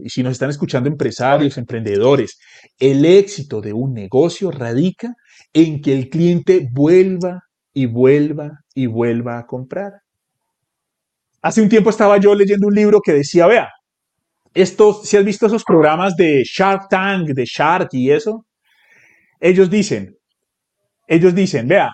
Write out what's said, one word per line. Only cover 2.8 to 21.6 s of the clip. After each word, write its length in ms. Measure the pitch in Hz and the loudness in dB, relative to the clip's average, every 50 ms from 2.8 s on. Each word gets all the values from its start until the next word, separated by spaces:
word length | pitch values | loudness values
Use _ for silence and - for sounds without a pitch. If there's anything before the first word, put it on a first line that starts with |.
| 127 139 139 139 147 | 0 0 2 2 4
éxito 580 | 165 180 202 196 196 - - 135 - 117 107 | 4 4 4 4 2 -4 -12 -12 -10 -10 -10
de 120 | 104 107 104 | -8 -8 -8
un 200 | 113 131 139 127 | -6 -6 -8 -8
negocio 580 | 113 101 95 120 127 160 170 170 - 196 175 | -10 -8 -2 0 0 0 0 -2 -6 -8 -8
radica 640 | 147 - 120 117 117 131 165 190 190 - - 240 240 _ _ _ _ _ _ _ - | -8 -8 -8 -6 -2 -2 -2 -2 -4 -6 -12 -14 -14 _ _ _ _ _ _ _ 2
en 280 | 156 165 160 151 143 | 2 2 2 0 -4
que 120 | 147 151 135 | -4 -2 -2
el 160 | 135 127 131 | -2 -4 -6
cliente 600 | - 160 170 175 175 170 - 190 185 185 151 120 | -2 0 0 0 0 0 0 0 0 0 0 -2
vuelva 680 | 120 139 143 156 175 185 185 190 185 175 180 180 180 180 _ _ _ _ _ _ - | -2 0 2 4 4 4 2 2 -2 -6 -6 -8 -8 -10 _ _ _ _ _ _ -6
y 120 | 139 131 | -4 -4
vuelva 640 | 120 113 120 127 131 143 147 147 151 147 151 147 147 151 - _ _ - | -4 0 2 4 4 4 4 2 -2 -4 -8 -10 -14 -16 -20 _ _ -8
y 100 | 135 131 | -6 -6
vuelva 540 | 120 110 113 120 120 117 117 120 120 117 120 | -4 -4 -2 -2 -2 -2 -4 -6 -8 -10 -10
a 80 | 120 | -12
comprar. 460 | - 131 127 131 127 - 180 202 202 190 _ _ _ _ _ _ _ _ _ _ _ _ _ _ _ _ _ _ _ _ _ _ _ _ _ _ _ _ _ | -12 -12 -14 -12 -10 -10 -10 -10 -12 -16 _ _ _ _ _ _ _ _ _ _ _ _ _ _ _ _ _ _ _ _ _ _ _ _ _ _ _ _ _
Hace 180 | - 160 180 220 | -6 -2 0 2
un 100 | 220 196 | 2 4
tiempo 200 | 226 220 185 233 | 4 2 2 2
estaba 300 | 202 - 214 202 202 202 | 0 2 2 4 4 4
yo 160 | 196 202 202 | 4 4 4
leyendo 320 | 208 202 196 202 202 196 | 4 2 0 2 0 0
un 80 | 208 202 | 0 2
libro 260 | 208 208 208 214 202 | 2 2 4 4 2
que 120 | - - 156 | 2 2 0
decía, 340 | 143 143 - - 175 170 | 0 0 0 2 4 4
vea, 220 | 185 233 226 139 - - _ _ _ _ _ _ _ _ _ _ _ _ _ _ _ - | 6 4 2 0 -4 -12 _ _ _ _ _ _ _ _ _ _ _ _ _ _ _ -2
esto, 400 | - 185 185 - - 214 208 202 | 0 0 0 2 4 4 4 2
si 240 | 208 - - - | 0 -4 0 2
has 80 | 202 196 | 2 2
visto 220 | 214 202 - 240 | 2 -2 -2 -2
esos 160 | 208 220 214 - | -2 -2 -2 0
programas 520 | - 175 160 151 151 156 165 185 202 180 | 2 2 4 4 2 2 0 -2 -4 0
de 280 | 160 180 160 147 139 - | 0 0 2 2 0 0
Shark 440 | - - - 190 196 196 190 190 | -2 -2 -2 0 0 0 -2 -4
Tank, 420 | - 202 185 190 196 196 190 170 147 | -4 -4 -2 -2 -2 -4 -4 -4 -4
de 160 | 135 127 120 | -4 -4 -6
Shark 440 | 117 - - 147 156 175 185 175 131 - | -6 -4 -2 0 0 0 0 -2 -4 -4
y 180 | 131 123 131 | -4 0 0
eso, 340 | 147 151 151 220 220 226 - _ _ _ _ _ _ _ _ _ _ _ _ _ _ _ _ _ _ - | 0 0 0 -4 -8 -8 -12 _ _ _ _ _ _ _ _ _ _ _ _ _ _ _ _ _ _ -2
ellos 320 | 160 175 185 185 196 175 | 0 2 4 4 4 4
dicen, 440 | 185 214 202 - 127 104 98 - _ _ _ _ _ _ _ _ _ _ _ _ _ _ _ _ _ _ _ | 2 -2 -2 -2 -4 -8 -8 -12 _ _ _ _ _ _ _ _ _ _ _ _ _ _ _ _ _ _ _
ellos 260 | - 160 170 170 185 175 | 0 0 4 4 4 2
dicen, 340 | 196 190 - - 135 | 2 -2 -2 -2 -4